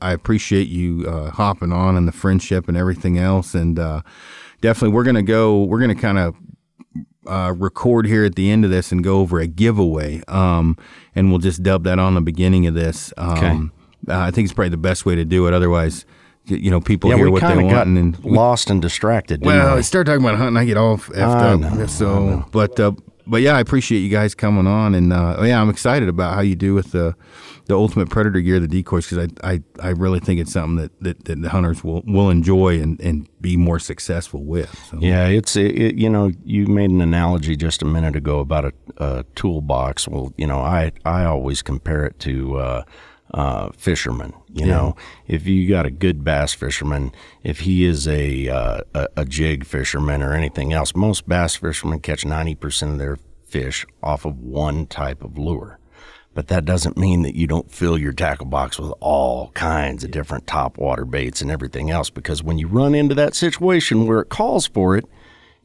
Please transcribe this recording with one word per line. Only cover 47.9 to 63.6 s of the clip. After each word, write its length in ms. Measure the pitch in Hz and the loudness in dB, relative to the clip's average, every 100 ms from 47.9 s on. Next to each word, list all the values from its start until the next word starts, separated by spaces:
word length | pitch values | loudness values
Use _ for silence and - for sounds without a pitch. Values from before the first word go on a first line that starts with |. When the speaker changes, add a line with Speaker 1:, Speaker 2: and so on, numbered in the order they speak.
| 80 73 | 0 -2
Speaker 2:
a, 400 | 76 71 67 65 | -2 -2 -4 -4
uh, 340 | 65 62 53 - | -2 -2 -4 -6
a, 140 | 73 69 - | -6 -6 -6
a 80 | 69 | -6
jig 400 | 69 78 73 69 | -2 -2 -2 -6
fisherman 560 | 76 65 73 73 71 | -8 -6 -4 -2 -2
or 120 | 69 | -2
anything 380 | 78 78 - 69 | -2 -4 -4 -4
else, 220 | 80 71 90 | -2 -2 0
most 320 | 104 98 - | 0 -2 -2
bass 280 | 87 85 - | -2 -2 -4
fishermen 440 | 82 76 - 80 | -6 -6 -6 -6
catch 260 | - 76 73 | -6 -6 -4
ninety 300 | 78 80 76 | -4 -4 -6
percent 360 | 73 - 76 | -8 -6 -4
of 40 | 73 | -4
their 180 | 69 69 - - _ | -6 -8 -12 -20 _
fish 380 | 76 65 - - _ | -8 -6 -8 -12 _
off 220 | - 73 78 | -6 -4 -6
of 140 | 67 | -10
one 460 | 62 67 76 73 76 | -8 -4 -2 -2 -6
type 380 | - 69 67 | -8 -8 -8
of 140 | 64 73 | -12 -8
lure. 420 | 76 80 - - _ _ - - _ | -6 -6 -8 -18 _ _ -20 -20 _
But 140 | - 71 | -10 -4
that 160 | 90 78 | -2 0
doesn't 320 | 90 80 - | -2 -2 0
mean 240 | 95 90 | 2 2
that 120 | 78 73 | 0 -2
you 120 | 82 | -2
don't 240 | 80 - | -2 -4
fill 260 | - 87 82 | -4 0 0
your 140 | 71 | -2
tackle 340 | 65 85 69 65 | -4 -4 -4 -4
box 300 | 69 67 - | -4 -4 -6
with 140 | 76 - | -10 -8
all 520 | 73 71 64 62 64 | -2 0 0 -2 -8
kinds 500 | - 82 78 71 65 | -8 -4 -2 -4 -6
of 80 | 69 | -10
different 340 | 76 71 67 - | -10 -8 -10 -6
top 300 | 76 65 - | -4 -4 -4
water 280 | 69 64 64 | -6 -4 -6
baits 360 | 69 62 - | -6 -6 -6
and 80 | 69 | -6
everything 400 | 78 65 64 73 | -6 -8 -8 -4
else, 200 | 82 71 | -4 -4
because 340 | - - 78 | -8 -8 -6
when 140 | 80 82 | -4 -4
you 100 | 80 | -2
run 260 | 107 139 | 0 2
into 220 | 147 147 139 | 2 0 0
that 200 | 147 - | 0 0
situation 720 | 175 - | -2 0